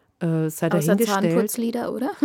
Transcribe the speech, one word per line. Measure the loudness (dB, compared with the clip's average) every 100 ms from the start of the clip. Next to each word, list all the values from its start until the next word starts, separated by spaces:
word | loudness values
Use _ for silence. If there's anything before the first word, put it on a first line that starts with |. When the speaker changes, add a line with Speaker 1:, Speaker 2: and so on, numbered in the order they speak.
| _ -6
Speaker 1:
Äh, | -2 0 -2
sei | -2 0
Speaker 2:
Außer |
Speaker 1:
dahingestellt. | 2 2 2 2 2 2
Speaker 2:
Zahnputzlieder, | 2 0 -2 -4 -2 -6
oder? | -4 -6
<laughs> | 0